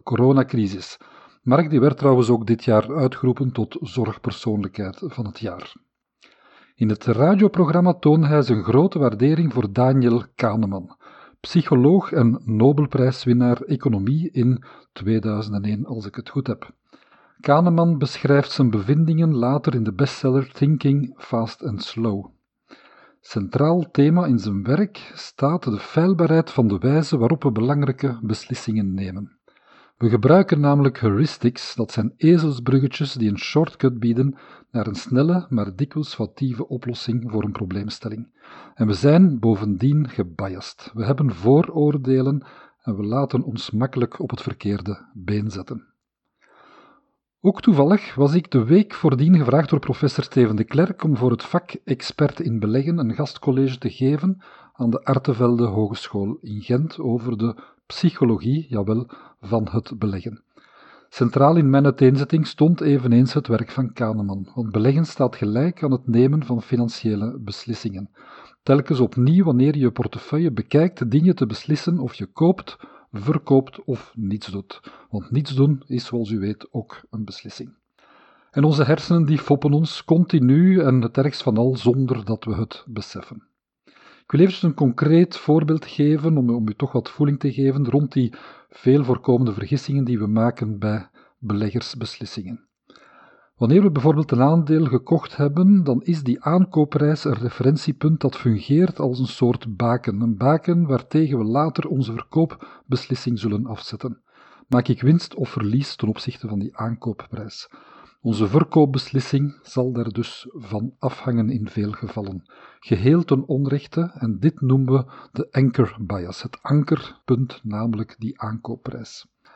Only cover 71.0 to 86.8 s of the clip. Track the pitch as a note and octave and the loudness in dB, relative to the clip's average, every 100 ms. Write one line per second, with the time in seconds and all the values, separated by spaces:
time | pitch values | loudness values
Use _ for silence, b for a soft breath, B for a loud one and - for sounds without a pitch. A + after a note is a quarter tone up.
71 | A#2+ C#3+ F3+ F3+ A2 A2 - D3+ - F3 | 0 2 4 2 -2 -4 -4 -4 -2 -2
72 | A#2+ - G2 - E3 F#3 - - B B | -4 -8 -10 0 2 2 -4 -20 B B
73 | B G#2 A2+ D3+ - C3+ C3 - - A#2+ | B -8 -4 -2 2 2 2 -8 -8 -8
74 | - A2+ G2 G#2 - G2 - - B B | -10 -8 -6 -6 -8 -12 -12 -18 B B
75 | B G#2 - C3 C#3+ C3 C#3+ C3+ - B2 | B -12 -4 -4 -2 0 2 0 -4 -8
76 | - A#2+ G#2+ A2 G2+ G#2 - A2+ - - | -6 -6 -4 -4 -4 -8 -10 -12 -12 -16
77 | _ A2 G2+ - - - - _ _ _ | _ -12 -10 -12 -18 -18 -18 _ _ _
78 | b b b b b C#3 D3+ D3 C3 E3 | b b b b b 2 2 4 2 2
79 | - E3+ D3+ D3+ - C#3 D3+ D3 D#3+ - | 2 2 2 0 2 2 2 2 0 -4
80 | - E3 E3+ D#3+ B2+ D3 F#3 F#3 C#3+ B2+ | 0 2 4 4 4 6 6 4 4 2
81 | A#2 C3+ C3+ - C3 A2 C3 B2+ B2 C3 | 2 0 -2 -2 -2 2 2 2 2 2
82 | B2+ A#2+ G2+ A2 A2+ F#2 A2 - - G#2+ | 0 -2 -4 -6 -4 -4 -6 -8 -14 -14
83 | - - - - _ _ _ _ _ b | -12 -14 -18 -20 _ _ _ _ _ b
84 | b b b C#3 F#3 - E3+ - C#3 A#2+ | b b b 4 4 4 -2 2 0 2
85 | D3 E3 F3 - - D#3 D3+ D#3 - - | 2 4 2 0 2 2 2 -2 -4 -2
86 | D3 D3+ D#3+ D3+ A#2+ A#2+ G#2+ - | 0 2 2 0 0 0 -2 -4